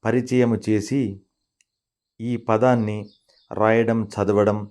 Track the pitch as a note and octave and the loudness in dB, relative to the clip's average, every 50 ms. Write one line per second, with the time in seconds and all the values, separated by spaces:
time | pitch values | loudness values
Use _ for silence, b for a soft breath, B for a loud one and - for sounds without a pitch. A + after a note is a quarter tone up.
0 | - A2 A#2 B2+ B2 B2+ B2+ B2+ B2 A#2 A2+ G#2 - - G#2+ G#2 G2 - B2+ C#3 | -4 0 -2 -2 -2 0 2 2 2 2 0 -2 -2 -2 -2 -2 -2 -2 -4 -4
1 | B2+ G2+ G2 F#2+ _ _ _ _ _ _ _ _ _ _ _ _ _ _ _ _ | -4 -4 -8 -12 _ _ _ _ _ _ _ _ _ _ _ _ _ _ _ _
2 | _ _ _ _ A2+ A#2+ B2 A2+ - - A2 G#2+ A#2+ B2+ B2+ A#2 A2 G#2+ G#2+ G#2+ | _ _ _ _ -6 -6 -6 -6 -2 0 0 4 4 4 4 2 0 -4 -4 -8
3 | G#2 - _ _ _ b b b b b - - G#2+ A2 A2+ A2+ A#2 A2+ A2+ A2+ | -10 -14 _ _ _ b b b b b -4 0 2 4 4 4 2 2 0 -2
4 | A2 G#2 - - G2+ F#2+ G#2 G2+ G#2 G#2 G#2 G#2+ G#2 G#2 | -2 -4 -4 -2 0 2 2 2 2 2 0 -2 -6 -12